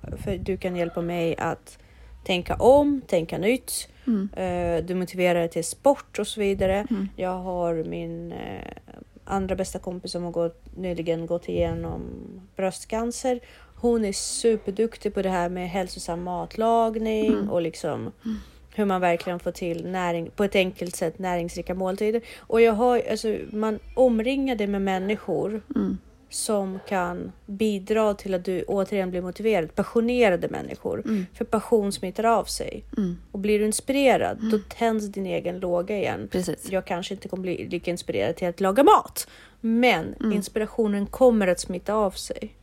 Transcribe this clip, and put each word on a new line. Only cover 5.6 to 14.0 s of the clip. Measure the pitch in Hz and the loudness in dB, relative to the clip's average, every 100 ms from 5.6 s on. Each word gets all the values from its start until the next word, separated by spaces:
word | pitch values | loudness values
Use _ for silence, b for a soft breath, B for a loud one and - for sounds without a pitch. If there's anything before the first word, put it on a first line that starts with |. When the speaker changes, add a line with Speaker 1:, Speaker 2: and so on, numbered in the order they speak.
Speaker 1:
sport | 165 - 277 277 - - | -4 2 4 4 -2 -6
och | 208 | -4
så | 220 | -2
vidare. | 202 196 190 196 214 | 0 2 2 2 0
Speaker 2:
Mm. | 202 196 - | -2 -4 -4
Speaker 1:
Jag | 185 185 | -4 -4
har | 185 180 170 165 | -4 -2 0 0
min, | 165 170 165 165 170 | -2 -6 -6 -8 -10
eh, | - - - - - - - - - | -10 -10 -12 -12 -16 -18 -20 -20 -20
andra | - 196 190 185 | -4 -2 -2 -2
bästa | 185 190 | -4 -6
kompis | 190 180 185 | -8 -8 -8
som | 175 | -6
har | 175 | -4
gått, | 170 170 - - - | -2 -2 -4 -16 -8
nyligen | 185 170 165 165 165 | -6 -4 -2 -2 -2
gått | 170 175 | -4 -2
igenom | 175 170 165 165 165 - - - 185 185 - | 0 0 -2 -6 -8 -10 -12 -14 -18 -14 -4
bröstcancer. | 190 - - 220 233 233 262 247 B B B - | -4 -4 -6 -4 -4 -2 -2 -2 B B B -2
Hon | 240 233 | 2 2